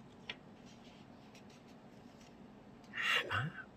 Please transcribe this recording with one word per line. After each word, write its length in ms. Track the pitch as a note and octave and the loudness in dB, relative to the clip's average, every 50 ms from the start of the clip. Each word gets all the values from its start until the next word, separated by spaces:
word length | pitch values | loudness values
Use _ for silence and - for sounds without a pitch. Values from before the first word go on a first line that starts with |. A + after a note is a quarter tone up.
| - - - - - - - - - - - - - - - - - - - - - - - - - - - - - - - - - - - - - - - - - - - - - - - - - - - - - - - - - - - - - - - - - - | -12 -12 -12 -6 -4 -4 -4 -4 -8 -12 -12 -12 -12 -12 -12 -12 -12 -12 -12 -12 -12 -12 -14 -14 -14 -14 -12 -12 -12 -12 -14 -14 -14 -14 -14 -14 -14 -14 -14 -12 -12 -12 -12 -12 -14 -14 -12 -12 -12 -12 -12 -14 -14 -14 -14 -12 -10 -4 0 4 8 10 10 10 8 8
아마 200 | - G#2+ B2+ D#3+ - - - - - | 8 6 6 6 4 0 -6 -8 -10